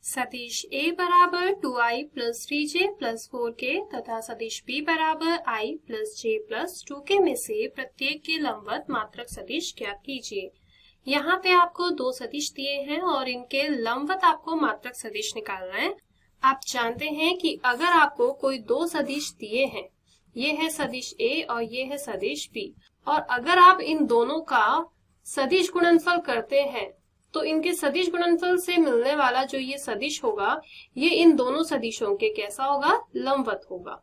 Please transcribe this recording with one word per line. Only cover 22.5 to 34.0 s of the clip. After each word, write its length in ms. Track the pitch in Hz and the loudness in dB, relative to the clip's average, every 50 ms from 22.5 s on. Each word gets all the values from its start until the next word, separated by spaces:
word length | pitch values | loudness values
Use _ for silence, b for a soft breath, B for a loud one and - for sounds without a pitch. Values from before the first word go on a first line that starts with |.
B, 160 | - 233 196 - - - b b b _ _ | -10 -10 -10 -10 -12 -20 b b b _ _
और 140 | - 285 302 | 0 0 0
अगर 380 | 302 - 247 247 240 302 349 370 | 0 0 -4 -2 2 4 6 10
आप 200 | 359 370 381 - - | 10 10 10 8 4
इन 220 | 262 311 311 285 | -2 0 0 2
दोनों 340 | 220 233 233 233 233 294 320 320 | 4 4 2 2 2 0 -4 -2
का 500 | - 277 240 214 208 262 311 330 - _ _ _ _ _ _ _ | 0 2 2 4 4 2 0 0 -4 _ _ _ _ _ _ _
सदिश 440 | - - - 269 269 349 381 349 370 - | -8 -4 -2 0 2 2 2 2 2 2
गुणनफल 460 | 349 349 339 339 330 339 359 349 349 339 | 2 4 6 6 6 4 4 0 0 0
करते 380 | - 240 233 226 - 277 277 285 | -2 -4 -4 -4 0 2 2 2
हैं 280 | 277 254 233 196 190 - _ _ _ _ _ _ _ _ | 2 -2 -6 -8 -8 -12 _ _ _ _ _ _ _ _
तो 80 | 320 320 | -2 -2
इनके 280 | 320 311 320 320 349 359 | 0 0 0 0 0 -2
सदिश 360 | 349 - 285 262 339 370 339 | 0 0 0 0 2 0 0
गुणनफल 460 | 339 349 349 349 339 339 359 359 370 359 | 0 0 2 2 2 2 2 2 0 0
से 180 | - - 359 | 0 0 2
मिलने 380 | 339 320 294 247 233 240 262 294 | 4 4 4 4 2 2 2 2
वाला 260 | 302 277 254 247 254 269 | 4 4 2 4 2 -2
जो 140 | 262 - 269 | -2 -2 -6
ये 200 | 262 254 277 277 | -4 -4 -6 -8
सदिश 440 | 277 - 233 202 247 294 294 - - | -6 -6 -6 -4 -4 -4 -4 -2 -2
होगा, 360 | 240 214 208 202 208 269 320 B B B B B B B | -2 -2 0 0 0 0 -2 B B B B B B B
ये 120 | 254 269 330 | 0 2 2
इन 240 | 339 330 339 339 311 | 4 8 8 8 8
दोनों 260 | 247 247 254 262 302 330 | 8 4 2 2 0 0
सदिशों 500 | 320 320 262 226 233 220 - 233 202 202 | 0 -2 -2 -2 -2 -4 -2 0 0 0
के 120 | 202 220 214 214 | 2 0 0 0
कैसा 320 | - 208 208 - - 269 | -2 -6 -8 -4 -4 -2
होगा? 280 | 269 285 285 277 302 403 466 453 _ _ | 0 0 2 4 2 2 2 0 _ _
लंबवत 500 | 247 247 262 277 277 254 226 202 190 - _ | -6 0 0 0 0 0 -2 -4 -6 -8 _
होगा। 300 | 185 180 180 175 143 - | -14 -12 -12 -12 -16 -16